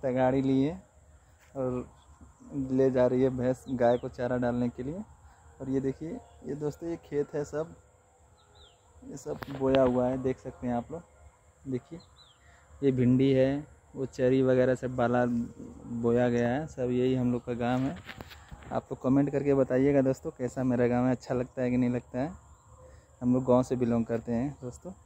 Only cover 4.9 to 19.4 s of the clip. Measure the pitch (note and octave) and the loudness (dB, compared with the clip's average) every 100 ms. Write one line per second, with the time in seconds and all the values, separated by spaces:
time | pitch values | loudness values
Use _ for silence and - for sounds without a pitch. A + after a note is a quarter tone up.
4.9 | F3 G#3+ - - - - - C3 C3+ C3+ | -8 -12 -16 -20 -20 -20 -14 -4 -2 -2
5.9 | C3 D#3 B3 - - - D3 D3 C#3+ E3+ | -6 -10 -12 -16 -18 -12 -8 -8 -8 -10
6.9 | E3+ - D3 C#3+ D3+ D3 D3 D#3+ - _ | -10 -6 -6 -4 -6 -6 -6 -8 -12 _
7.9 | _ _ _ _ _ _ - - _ _ | _ _ _ _ _ _ -20 -20 _ _
8.9 | - B3+ C#3+ D3+ D3 - C3+ C3 C3+ B2+ | -20 -18 -14 -10 -10 -10 -4 2 4 4
9.9 | B2 B2 C3 B2+ B2+ C3 - B2+ A#2+ A#2 | 4 0 -2 -4 -6 -10 -10 -4 -4 -6
10.9 | D#3+ F3 _ - _ _ _ C#3+ B2+ - | -12 -14 _ -20 _ _ _ -10 -10 -10
11.9 | E3+ - - - _ - - _ - C#3 | -20 -20 -20 -20 _ -20 -20 _ 0 0
12.9 | C3 B2 B2+ C3+ C3 C3 C#3 D3+ - _ | 4 4 6 4 4 4 0 -6 -20 _
13.9 | C#3+ C3+ - B2+ C3 C3 B2+ B2+ B2+ B2+ | -10 -10 0 2 4 4 4 4 2 -2
14.9 | B2+ A#2+ B2 B2 A#2+ A#2+ - - - - | 0 2 2 2 0 -4 -10 -18 -16 -10
15.9 | A#2+ A#2 A#2+ B2 A#2+ A#2+ C3 D#3 - B2 | -2 0 2 2 2 0 -2 -6 -6 -4
16.9 | B2 B2+ C3 B2 A#2+ B2 A#2+ A#2+ B2+ C3+ | 0 0 2 0 -2 -4 -4 -2 0 -2
17.9 | F3+ - - - - - - - B2 - | -6 -14 -16 -16 -18 -20 -18 -8 -8 -8
18.9 | C3 C3 C3+ C#3+ C#3+ | -6 2 2 2 0